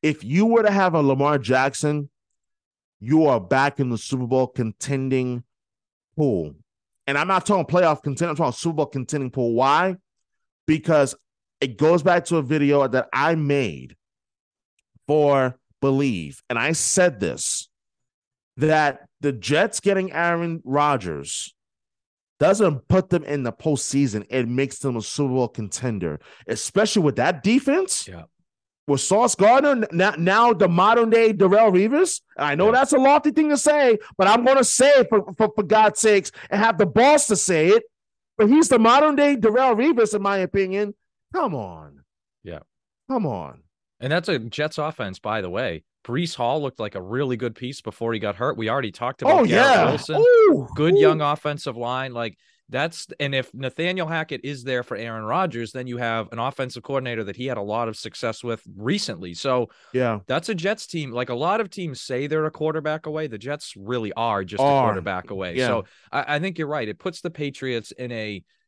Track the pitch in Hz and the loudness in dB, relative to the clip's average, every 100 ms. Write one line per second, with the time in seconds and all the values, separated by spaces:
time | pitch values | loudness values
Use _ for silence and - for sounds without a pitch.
0 | 156 147 104 170 220 233 208 196 185 160 | -2 -2 -2 2 4 4 4 4 2 2
1 | 139 131 143 147 110 131 139 - 151 151 | 2 2 2 0 2 2 0 -2 -4 -4
2 | 143 _ _ _ _ _ _ _ _ - | -6 _ _ _ _ _ _ _ _ -12
3 | 110 156 151 120 90 135 139 - 127 117 | 0 2 4 2 0 0 0 0 -4 -4
4 | - 131 120 131 127 - 110 - - 135 | -6 -6 -2 0 0 -4 -8 -6 -6 -4
5 | 131 131 127 120 - _ _ _ _ _ | -2 -2 -2 -6 -12 _ _ _ _ _
6 | _ - 143 95 76 76 _ _ _ _ | _ -2 0 0 -4 -12 _ _ _ _
7 | - 143 175 185 - 196 156 180 170 151 | -4 -2 0 0 0 0 2 2 2 2
8 | 147 131 170 147 147 - 170 156 143 139 | -4 -4 -4 -2 -4 -2 -4 -4 -4 -6
9 | 123 151 127 135 120 117 135 151 185 185 | -6 -6 -6 -4 -2 0 2 2 0 -4
10 | _ _ _ _ _ _ - 156 165 151 | _ _ _ _ _ _ -2 -2 2 2
11 | 135 - _ _ _ - 139 104 156 175 | 2 -2 _ _ _ -8 -6 0 2 4
12 | 165 170 - 170 131 151 143 143 131 127 | 4 2 2 -2 0 0 2 4 2 0
13 | - 131 151 165 143 143 110 69 64 _ | -2 0 0 0 0 0 -2 -6 -16 _
14 | _ _ _ _ _ _ _ _ _ _ | _ _ _ _ _ _ _ _ _ _
15 | - 151 147 139 127 123 _ - 139 135 | -2 2 2 2 0 -4 _ -4 0 0
16 | 139 95 73 - - 117 135 165 - - | 0 -2 -8 -12 -8 -4 -2 -2 0 2
17 | 180 113 82 62 - - - _ _ _ | 2 0 -6 -4 -6 -8 -10 _ _ _
18 | _ _ _ _ _ - 156 156 147 - | _ _ _ _ _ -2 2 2 2 -2
19 | _ _ 143 120 - 151 202 - 202 196 | _ _ -4 -4 -2 0 0 0 -2 0
20 | 185 156 170 170 170 165 127 139 147 131 | -2 -2 -2 -2 -4 -6 -4 0 2 0
21 | 92 73 69 - - _ _ _ _ _ | -4 -10 -10 -12 -12 _ _ _ _ _
22 | _ _ _ - 160 202 190 135 - 185 | _ _ _ 0 2 4 2 0 0 0
23 | 185 175 - 143 120 - 160 139 - 139 | 2 -2 -2 -4 -4 -4 -2 -2 -2 0
24 | 135 104 104 127 117 127 139 - 139 117 | 0 -2 -4 -4 -2 -2 -4 -4 -6 -6
25 | - - 139 131 120 - 101 - 127 104 | -6 -4 -2 -2 -2 -6 -10 -6 -6 -4
26 | 85 73 _ - - 113 - 196 214 208 | -6 -8 _ -18 -10 -8 -4 -2 0 2
27 | 151 - 147 165 196 247 - 339 381 - | 0 2 0 0 0 0 2 -2 -2 -6
28 | - 170 160 _ _ _ _ _ - 135 | -10 -16 -20 _ _ _ _ _ -4 -2
29 | - 202 240 - 202 262 294 254 220 170 | 2 2 2 4 6 6 4 2 0 0
30 | 196 156 170 208 240 180 185 170 202 233 | 0 0 2 4 4 4 2 4 4 4
31 | 226 226 226 175 196 202 226 185 214 294 | 4 4 4 4 4 6 6 4 2 2
32 | 359 - _ - 143 147 208 240 269 285 | 0 -4 _ -6 -2 2 2 4 4 4
33 | 269 294 302 269 302 285 294 294 262 214 | 6 4 2 0 2 2 2 4 4 2
34 | - - 190 233 247 269 240 - 269 277 | -2 0 4 4 4 4 4 4 6 6
35 | - 214 190 175 214 214 185 214 214 208 | 4 2 0 -2 -2 0 2 4 4 4
36 | 220 202 - - - 202 226 175 190 220 | 2 2 0 -12 -6 0 0 2 2 4
37 | 269 294 - 196 - 165 165 226 - _ | 6 6 4 0 0 2 6 4 2 _
38 | _ _ _ - 214 294 330 240 226 269 | _ _ _ 2 4 6 6 4 6 6
39 | 302 285 285 269 220 240 262 220 294 240 | 4 4 2 4 2 4 4 4 2 2
40 | 208 208 196 196 180 202 190 196 208 - | 2 0 -2 -2 -2 -2 -2 -2 -4 -8
41 | _ _ _ 370 269 143 95 82 76 69 | _ _ _ -6 -4 -4 -8 -14 -20 -20
42 | _ _ _ _ 95 80 _ _ _ _ | _ _ _ _ -16 -16 _ _ _ _
43 | - 262 165 98 71 - _ _ _ - | -8 -4 -4 -6 -10 -16 _ _ _ -10
44 | 131 170 175 143 113 - 156 - 151 - | -4 -4 -2 -4 -4 -6 -6 -4 -8 -6
45 | 101 92 107 110 90 95 123 82 _ _ | -10 -8 -6 -4 -4 -6 -6 -8 _ _
46 | - 131 170 - 120 151 139 - 104 95 | -8 -4 -4 -4 -2 -2 -4 -8 -10 -10
47 | 90 127 135 120 120 110 123 - 107 - | -8 -4 -4 -4 -6 -8 -14 -12 -14 -8
48 | 117 110 104 101 131 107 110 135 113 - | -6 -4 -4 -4 -4 -4 -4 -4 -4 -6
49 | 120 - 269 359 226 208 269 220 160 151 | -8 -4 2 4 4 4 4 4 2 0
50 | - 247 480 480 415 240 127 - 160 196 | -2 2 6 8 6 4 -2 -2 2 4
51 | 151 160 147 147 151 143 143 117 120 127 | 4 4 -2 -2 -4 -6 -8 -8 -6 -6
52 | 135 120 117 - _ _ _ 127 165 - | -6 -6 -8 -10 _ _ _ -6 -6 -8
53 | - - 143 135 127 127 131 - 170 185 | -16 -8 -4 -4 -6 -8 -10 -6 -6 -4
54 | 160 165 160 - 135 139 127 123 - 107 | -4 -6 -6 -8 -10 -10 -6 -6 -6 -10
55 | 117 113 107 160 185 117 117 131 127 120 | -10 -10 -4 -2 -2 -6 -8 -10 -10 -6
56 | 117 113 101 117 127 - 127 123 - 135 | -4 -4 -6 -8 -8 -6 -10 -10 -6 -6
57 | 131 113 101 113 131 113 101 110 113 110 | -6 -8 -8 -8 -8 -8 -6 -4 -6 -8
58 | 110 - 117 - 120 113 - 95 113 202 | -14 -8 -8 -8 -8 -10 -10 -10 -4 -4
59 | - 87 90 85 139 127 113 _ _ 127 | -6 -10 -12 -8 -2 -2 -2 _ _ -2
60 | 123 107 - 139 196 185 185 220 - 165 | -2 -2 -4 -6 -4 -6 -4 -6 -8 -10
61 | 139 120 127 120 165 220 202 - 170 123 | -8 -8 -6 -4 -2 -2 -4 -8 -10 -10
62 | - 127 143 156 156 - 156 156 151 156 | -8 -6 -4 -4 -4 -4 -6 -4 -6 -8
63 | 156 151 156 107 120 147 - 101 98 123 | -8 -8 -8 -10 -10 -10 -12 -16 -8 -6
64 | 107 113 117 101 92 104 139 139 120 98 | -6 -4 -2 -2 -4 -2 2 2 0 -2
65 | 87 92 - 95 90 117 123 113 95 _ | -4 -8 -8 -8 -6 -4 -2 -2 -6 _
66 | - 139 139 147 190 170 147 151 107 - | -8 -6 -4 -4 -6 -8 -6 -6 -8 -8
67 | 185 170 175 165 143 - 131 117 107 - | -10 -8 -10 -8 -8 -8 -6 -6 -8 -12
68 | 123 117 107 98 - _ | -10 -8 -8 -10 -14 _